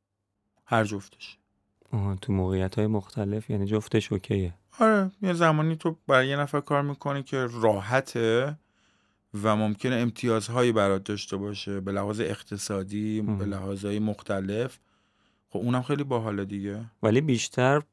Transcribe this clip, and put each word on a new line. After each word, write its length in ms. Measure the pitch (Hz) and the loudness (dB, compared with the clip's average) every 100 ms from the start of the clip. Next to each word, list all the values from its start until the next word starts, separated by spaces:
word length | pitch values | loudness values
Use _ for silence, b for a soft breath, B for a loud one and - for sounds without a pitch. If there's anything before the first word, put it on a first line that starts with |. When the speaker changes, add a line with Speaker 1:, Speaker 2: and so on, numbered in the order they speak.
| _ _ _ _ _ _ - | _ _ _ _ _ _ 0
Speaker 1:
هر 180 | 117 | 0
جفتش. 540 | 107 101 - - - - _ _ _ _ - | 2 -4 -10 -20 -20 -20 _ _ _ _ -6
Speaker 2:
آها، 240 | 107 98 95 | -2 -2 -4
تو 180 | - | 0
موقعیت‌های 540 | 98 92 95 95 110 107 | 0 2 0 0 0 0
مختلف، 600 | 107 - - 101 107 - | 0 -4 -6 -4 -4 -4
یعنی 160 | 107 98 | -4 0
جفتش 460 | 107 - 110 - | -2 0 -2 0
اوکیه؟ 420 | 98 - 101 90 - _ - | -4 -2 -2 -2 -8 _ 2
Speaker 1:
آره، 320 | 220 208 190 - | 4 4 2 -2
یه 120 | 190 | -2
زمانی 420 | 170 165 151 160 160 | 4 4 4 2 0
تو 200 | 165 165 - | -4 -4 4
برای 200 | 131 131 | 4 4
یه 100 | 143 | 0
نفر 220 | 143 147 | -2 -2
کار 220 | - 143 | 0 0
می‌کنی 420 | 143 139 143 139 | 0 -4 -4 -4
که 240 | 131 135 127 117 | -4 -2 -2 2
راحته 960 | 110 101 101 131 135 120 113 117 143 156 _ _ _ _ _ _ _ 104 | 4 4 2 0 0 0 2 2 0 -6 _ _ _ _ _ _ _ -2
و 120 | 107 107 | 2 2
ممکنه 400 | 110 101 127 120 | 2 0 -2 0
امتیازهایی 760 | 120 - 123 110 104 123 123 | -2 -2 0 0 0 2 4
برات 320 | 110 98 95 | 4 4 2
داشته 340 | 98 104 - 98 | -2 -8 -6 -8
باشه 420 | 101 101 101 98 | -6 -8 -8 -6
به 120 | 95 | -4
لحاظ 280 | 98 104 107 | -4 -4 -2
اقتصادی، 1000 | 98 107 - 101 - 98 95 104 107 107 | -4 -6 -10 -10 -4 -4 -4 -4 -2 -2
Speaker 2:
مم. 160 | 107 101 | -2 -2
Speaker 1:
به 80 | 101 | -4
لحاظهای 540 | 98 95 98 101 104 | -6 -6 -6 -4 -2
مختلف. 800 | 107 104 - 98 98 107 131 - _ _ _ _ _ _ _ | -2 -4 -4 -4 -2 -4 -4 -8 _ _ _ _ _ _ _
خب 100 | 98 | -4
اونم 220 | 120 127 | 0 0
خیلی 220 | 123 147 | 0 -4
باحاله 420 | 139 120 110 101 98 | 0 -2 -2 -4 -4
دیگه. 340 | 101 101 104 113 - | -6 -8 -8 -12 0
Speaker 2:
ولی 180 | 110 120 | 4 4
بیشتر 600 | 156 117 - - 127 147 - | 4 0 0 2 4 2 -2